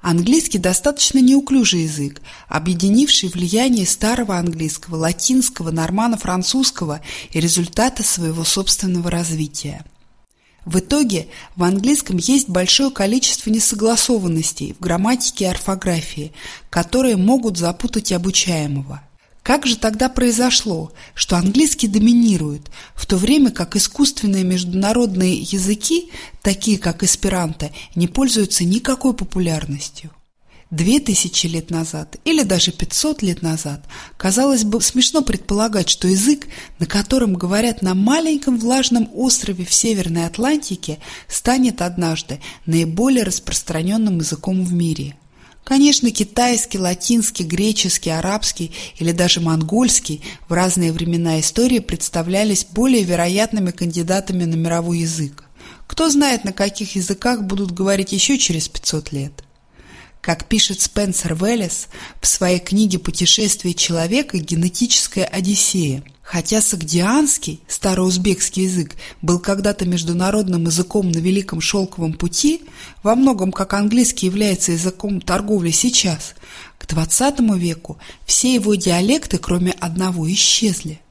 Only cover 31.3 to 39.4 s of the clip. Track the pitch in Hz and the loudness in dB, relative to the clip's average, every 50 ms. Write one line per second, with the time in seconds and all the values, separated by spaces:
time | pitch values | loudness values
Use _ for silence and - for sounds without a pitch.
31.3 | - - - 170 165 165 160 - 170 165 165 160 - 156 151 - - - _ 294 | -2 -2 -2 -2 -4 -4 -6 -4 -4 -4 -4 -4 -6 -10 -10 -10 -16 -8 _ 0
32.3 | 330 311 269 196 185 175 - - - - - - - - - 302 302 294 220 190 | 2 2 2 2 2 2 2 0 -2 -4 -6 -4 -2 0 0 0 -2 -2 -2 -4
33.3 | 175 - 170 165 160 160 - 151 143 143 - - - - - - - - - 190 | -2 -2 -2 -4 -4 -4 -4 -8 -10 -10 -14 -18 -18 -18 -18 -20 -16 -4 -2 0
34.3 | 190 226 262 277 277 247 220 208 208 233 - - - 247 247 - - 311 277 - | 2 2 2 4 2 2 2 0 0 0 0 0 2 2 2 2 2 0 0 0
35.3 | 208 196 - - 202 202 214 226 214 202 175 - - - - 180 190 190 202 254 | -2 -4 -2 -2 0 0 0 0 0 0 0 0 -2 0 2 2 2 4 4 4
36.3 | 302 285 - - - - - - - - 170 - - 202 202 - 262 262 240 214 | 2 2 0 -12 -14 -16 -16 -18 -6 -6 -6 -2 -2 -2 0 2 0 2 2 2
37.3 | 185 175 180 175 196 208 226 240 220 - - 190 180 185 196 220 277 320 330 320 | 0 0 -2 0 0 2 0 0 0 -2 -2 0 0 2 2 2 2 2 2 0
38.3 | 311 285 - - 247 233 220 233 247 269 262 - 240 240 220 - - - 254 262 | 0 0 0 0 0 0 2 2 2 2 2 2 2 2 0 0 -2 -2 0 0
39.3 | 247 - | 0 0